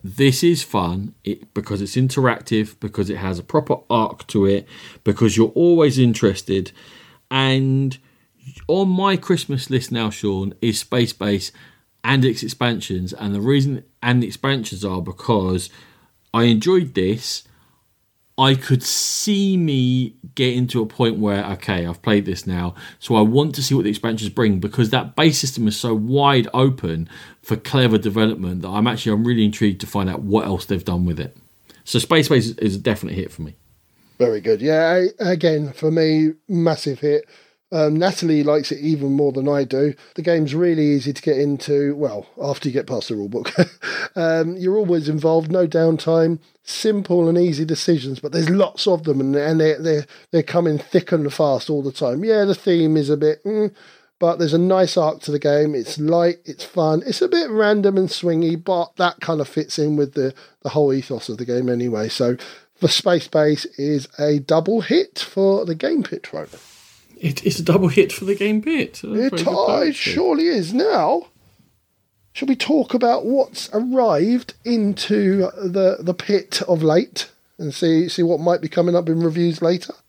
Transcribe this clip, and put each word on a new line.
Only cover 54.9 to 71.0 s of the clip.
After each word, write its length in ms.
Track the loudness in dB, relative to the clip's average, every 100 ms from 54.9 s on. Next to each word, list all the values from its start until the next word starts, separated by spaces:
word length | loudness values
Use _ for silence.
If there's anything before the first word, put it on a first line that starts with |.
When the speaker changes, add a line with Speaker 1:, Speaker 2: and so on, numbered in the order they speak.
| 2
Speaker 2:
arc 240 | 0 -2
to 100 | -6
the 80 | -2
game. 340 | 2 2 2 -2
It's 220 | -6 -4
light, 420 | 0 2 2 0
it's 220 | -12 -16 -6
fun, 380 | 0 2 0 -2
it's 160 | -2
a 80 | 0
bit 200 | 0 0
random 460 | 2 2 4 2 2
and 120 | -2
swingy, 520 | -2 -2 0 0 -2
but 320 | -2 -2 -2 -2
that 240 | -2 -2
kind 180 | -4 -4
of 80 | -2
fits 320 | -6 -6 -4
in 160 | 0 0
with 180 | -2
the, 200 | -2 -4 -6 -20 _
the 60 | -4
whole 220 | 0 2
ethos 380 | 0 -4 -10 -10
of 80 | -10
the 80 | -4
game 240 | -2 -2
anyway. 400 | -2 -2 -2 -4
So, 260 | 0 0 0 -8 -20 _ _
the 80 | 0
Space 400 | 2 2 0 0
Base 340 | 2 2 0 -4 -6
is 300 | -2 -2 -4 -4
a 200 | 0 0
double 420 | 2 0 2 -2
hit 380 | 2 0 0 -8
for 440 | -8 0 2 2
the 120 | -2 -4
Game 280 | -2 -2
Pitch, 300 | -4 -8 -10
Ronan. 160 | -12 -12 -18 -20 -20 -20 _ _ -8
Speaker 1:
It 280 | -6 -2 -2
is 160 | -2
a 20 |
double 240 | 2 2 4
hit 240 | 4 2
for 140 | 0 -4
the 100 | -2
Game 260 | 0 0
Pit. 380 | 0 -2 -4 -8
That's 0 | -6
Speaker 2:
It, 40 |
Speaker 1:
very 200 | -2 -2
good 180 | -2 -2
Speaker 2:
uh, 40 |
it 40 | 0 0
Speaker 1:
poetry. 260 | 2 0
Speaker 2:
surely 540 | -2 -4 -2 0 2 0
is. 260 | 0 -2
Now, 540 | -2 0 2